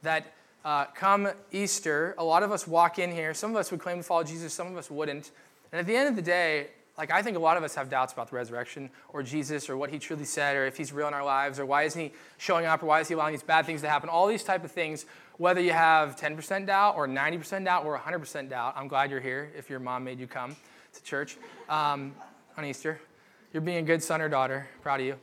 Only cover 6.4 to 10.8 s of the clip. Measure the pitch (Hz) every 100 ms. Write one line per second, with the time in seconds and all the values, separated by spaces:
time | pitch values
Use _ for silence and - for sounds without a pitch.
6.4 | 170 156 143 - _ - 156 170 208 185
7.4 | 160 170 156 151 135 135 127 - 113 127
8.4 | 120 117 123 - 135 - - 147 131 151
9.4 | 139 151 139 131 143 147 - 160 147 -
10.4 | 143 139 135 131